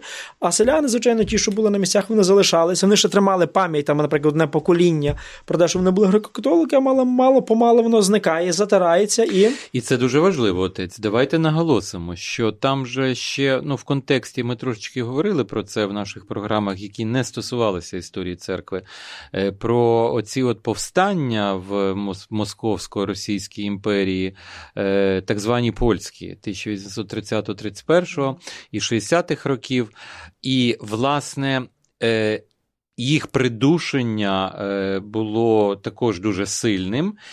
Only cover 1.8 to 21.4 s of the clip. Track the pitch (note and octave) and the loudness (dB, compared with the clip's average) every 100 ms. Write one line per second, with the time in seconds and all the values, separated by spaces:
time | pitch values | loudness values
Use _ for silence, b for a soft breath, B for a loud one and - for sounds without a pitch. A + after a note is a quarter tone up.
1.8 | F#3 G3+ G3 A3 F3+ G3 F#3+ E3+ E3 F#3 | 2 0 2 4 6 6 4 4 2 4
2.8 | F#3+ G#3 G#3 F#3 G3 F#3+ E3+ - F#3 D3+ | 4 4 4 4 4 4 2 2 0 0
3.8 | D3 D3 D3+ D3+ D3+ D3+ D#3 D#3 D3+ E3+ | 0 0 2 2 2 2 2 0 2 4
4.8 | F3 D#3 C#3+ D3 B B B D#3+ E3+ F3+ | 4 2 0 -4 B B B 2 2 2
5.8 | F3+ F#3 G#3 G#3 G#3+ - A#3+ E4+ D#4+ C#4 | 2 4 4 4 0 -4 0 2 4 2
6.8 | C4+ C4 B3+ B3 B3+ C4+ - A3+ A#3+ A#3 | 2 2 2 4 4 4 4 4 6 6
7.8 | A#3 A3+ F#3+ G#3+ G#3 E3 F3+ E3+ G3+ G3 | 6 4 4 4 2 0 0 0 2 4
8.8 | F3 E3+ G3+ - - F#3+ G#3 C4 B C3 | 4 4 2 2 2 4 4 2 B -6
9.8 | - B2+ B2 C3 F3+ E3+ A2+ F2+ F#2 - | 0 2 2 4 4 4 2 2 -2 -4
10.8 | F#2 - G#2+ G#2+ D3 E3 D#3+ D#3 E3 A#2+ | -10 -6 -2 0 2 2 2 2 2 0
11.8 | F#2 F#2+ E2+ F2 - - A2+ G#2+ C3+ C#3 | 0 -8 -10 -10 -8 -4 -2 -2 -2 -2
12.8 | B2+ B2+ C3 B2 - - C#3 C3 D3 C3+ | -4 -4 -2 -2 -6 -2 0 0 -2 -6
13.8 | - C#3 - C3+ - - A#2+ A#2+ B2 A2 | -4 -4 0 -2 -2 -6 -6 -4 -6 -8
14.8 | - - A#2 C3 G3+ F3+ G#2+ A2 F#2+ - | -8 -8 -6 -2 -2 -2 -2 -4 -6 -4
15.8 | G#2 G2+ G2+ - - A2+ G#2 G#2+ G2+ F#2+ | -4 -4 -8 -12 -12 -8 -2 -2 -2 -4
16.8 | G2+ G#2 A2 B2 B2 - G#2+ B2 A2+ F2+ | -10 -8 -4 -2 -4 -6 -6 -2 0 -2
17.8 | E2 F#2 E2+ - F2+ F2 - F#2 F2 F#2 | -6 -12 -10 -10 -8 -8 -6 -8 -6 -8
18.8 | - B B B B F#2+ G2 G2 A2+ A#2+ | -10 B B B B -4 -4 -4 -2 2
19.8 | A#2 A#2 A#2 A#2+ G#2 - B2+ A#2 - G#2 | 2 2 2 -2 -4 -2 -2 -2 -4 -6
20.8 | - - F#3+ F#3+ C3+ A2 | -4 0 0 0 -2 -2